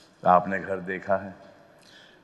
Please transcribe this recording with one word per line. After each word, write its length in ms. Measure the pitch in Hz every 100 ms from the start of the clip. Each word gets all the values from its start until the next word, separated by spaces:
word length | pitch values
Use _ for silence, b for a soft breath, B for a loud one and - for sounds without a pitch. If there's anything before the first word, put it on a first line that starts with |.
| b - 90
आपने 300 | 90 98 95
घर 180 | 85 95
देखा 380 | 90 92 101 95
है? 200 | 98 92 - - - - b b b b